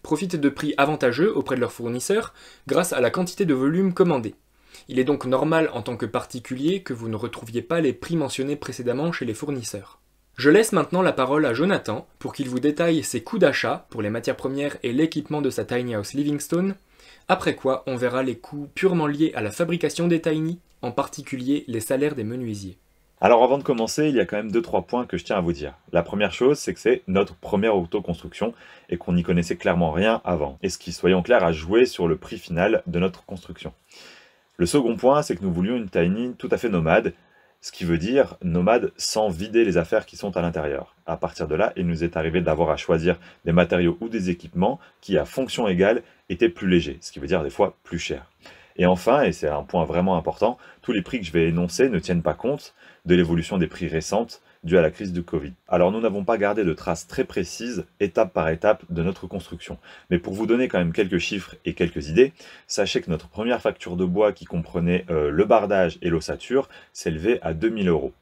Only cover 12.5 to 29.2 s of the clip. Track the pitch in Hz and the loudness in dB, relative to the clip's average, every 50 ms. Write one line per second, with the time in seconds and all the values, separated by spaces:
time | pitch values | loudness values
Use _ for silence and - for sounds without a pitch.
12.5 | 127 127 139 151 - - 170 170 165 165 - - - 113 - - 233 202 180 143 | -2 0 0 2 2 2 2 2 2 0 0 -2 -6 -6 -6 -4 0 4 4 4
13.5 | 127 - - 113 143 180 - - - 117 104 104 110 117 - 135 127 - - 131 | 4 2 0 -2 -4 -4 -8 -10 -6 -4 -4 -4 -4 -4 -4 -4 -4 -4 -4 -6
14.5 | 135 139 143 143 - - - 120 117 143 160 160 - 156 143 - 151 151 139 127 | -4 -4 -4 -6 -6 -6 -4 -2 0 2 2 2 0 -2 -6 -4 -4 -2 -2 -2
15.5 | 123 117 104 - 127 123 123 123 113 104 101 - - 139 147 147 147 143 - - | -2 -4 -4 -4 -2 -4 -2 -2 -4 -4 -6 -4 -4 -2 -2 -2 -2 -4 -4 -2
16.5 | 170 175 185 196 190 - _ _ _ _ - - - - _ - 185 - - 160 | -2 0 0 -2 -4 -6 _ _ _ _ -20 -20 -20 -8 _ -2 -2 -2 -2 -4
17.5 | - - - 131 131 - - 139 127 120 127 120 123 131 131 123 117 - - - | -4 -2 -2 -2 -2 -2 -4 -6 -4 -2 -2 -2 -2 -2 -2 -4 -6 -8 -10 -14
18.5 | 147 147 143 139 - - 190 190 180 170 151 147 147 143 160 156 - 120 107 104 | -12 -12 -12 -12 -4 0 0 2 2 2 0 0 0 0 0 0 0 -2 -6 -4
19.5 | - - 175 165 180 170 - 147 - - 170 175 170 160 - 165 156 156 160 160 | -2 -2 -2 -2 -2 -2 -2 -2 -2 0 0 2 2 2 0 0 -2 -2 -2 -4
20.5 | 175 175 _ _ _ _ - 123 - - 139 - - 143 135 - 139 127 123 135 | -4 -8 _ _ _ _ -8 -6 -4 -4 -4 -6 -8 -16 -12 -10 -8 -6 -2 -2
21.5 | 143 147 - - 113 110 110 - 139 131 147 151 151 127 104 107 120 127 123 113 | -2 -2 -2 -6 -6 -6 -4 -2 -2 0 0 -2 -2 -4 -6 -6 -6 -8 -8 -8
22.5 | 104 101 98 92 87 _ _ _ _ _ _ _ _ - - 104 120 113 123 123 | -8 -8 -10 -12 -14 _ _ _ _ _ _ _ _ 2 6 6 8 8 8 6
23.5 | 139 143 139 - 127 113 113 110 - 151 151 156 135 113 92 - 107 104 110 107 | 4 2 0 0 0 0 0 -2 0 0 0 2 2 2 2 0 -2 -4 -2 -2
24.5 | 98 117 - - - 95 - - 120 123 120 - 92 85 - - 113 95 85 85 | 0 -2 0 0 -2 -2 -2 -2 -2 -2 -2 -2 -6 -6 -2 -2 0 0 0 0
25.5 | 82 71 73 69 - - _ _ - 85 85 - - 101 104 95 - - 123 135 | -2 -4 -6 -12 -12 -16 _ _ 0 0 0 0 0 0 0 0 0 2 2 2
26.5 | 147 - - - 90 - - 113 127 - - 95 92 98 101 - - - - - | 2 2 -2 -6 -6 0 2 2 2 2 0 0 0 0 0 0 -4 -14 -6 -2
27.5 | 107 98 107 113 104 95 85 82 - 104 90 90 85 - - 85 - - 101 117 | 0 2 2 2 2 2 0 -2 -4 -4 -4 -4 -8 -8 -10 -12 -8 -6 -4 -4
28.5 | - - - - - - - - 87 - - - 87 87 | -6 -8 -16 -20 -20 -18 -10 -8 -8 -6 -2 0 0 0